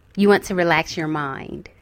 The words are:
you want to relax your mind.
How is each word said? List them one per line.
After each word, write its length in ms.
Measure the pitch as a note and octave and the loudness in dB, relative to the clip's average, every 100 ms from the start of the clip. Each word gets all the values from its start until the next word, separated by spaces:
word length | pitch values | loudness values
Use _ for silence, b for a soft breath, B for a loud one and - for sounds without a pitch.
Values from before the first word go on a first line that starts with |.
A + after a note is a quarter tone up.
| _ - | _ 2
you 120 | G3+ | 4
want 160 | G3+ | 4
to 100 | - | 2
relax 420 | F#3 E3+ D#3+ D#3+ - | -2 2 0 -2 -6
your 120 | D#3 | -6
mind. 600 | D3+ C#3+ C3+ - C#3 - _ | -4 -6 -8 -12 -16 -18 _